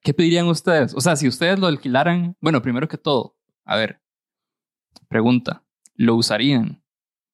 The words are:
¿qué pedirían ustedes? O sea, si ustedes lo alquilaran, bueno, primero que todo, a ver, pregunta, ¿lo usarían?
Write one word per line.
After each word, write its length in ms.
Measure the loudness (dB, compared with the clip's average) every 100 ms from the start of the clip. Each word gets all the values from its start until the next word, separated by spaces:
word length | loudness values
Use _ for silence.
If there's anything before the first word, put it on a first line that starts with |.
¿qué 120 | -2
pedirían 340 | 2 2 2 2
ustedes? 460 | 0 2 2 2
O 80 | 0
sea, 140 | 0 0
si 120 | 0
ustedes 320 | 0 0 0
lo 80 | 0
alquilaran, 680 | -2 -2 0 2 0 -2 -4
bueno, 200 | 0 0
primero 260 | 0 -4 -4
que 100 | -6
todo, 380 | -2 -2 -2 _ _ _ -6
a 100 | -4
ver, 240 | -4 -8 _ _ _ _ _ _ _ _ _ _ -6
pregunta, 560 | -2 2 0 -2 -10 _ _ _ -2
¿lo 200 | 0 2
usarían? 640 | 0 0 0 0 -2 -8 _ _ _ _ _